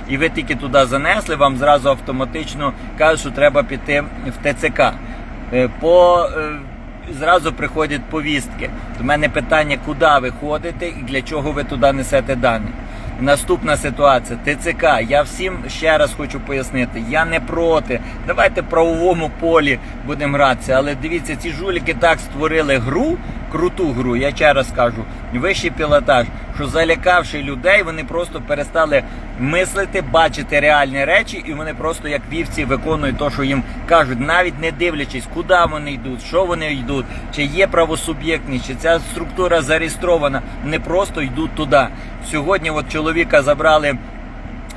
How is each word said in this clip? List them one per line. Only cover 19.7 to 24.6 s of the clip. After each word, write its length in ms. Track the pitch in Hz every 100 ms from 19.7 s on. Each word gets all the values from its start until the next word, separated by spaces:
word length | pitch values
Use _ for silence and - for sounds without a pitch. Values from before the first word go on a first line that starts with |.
| 120 - - 131
будемо 300 | 143 143 143
гратися. 360 | 139 123 -
Але 220 | 131 143
дивіться, 420 | 139 156 170 139 139
ці 140 | 165
жуліки 440 | 143 190 175 -
так 260 | 160 170 160
створили 580 | - 139 151 160 147 135
гру, 380 | 117 175 302 359 - - -
круту 400 | 156 175 180 165
гру, 240 | 120 127 120
я 140 | 139
ще 220 | 143 156
раз 200 | 139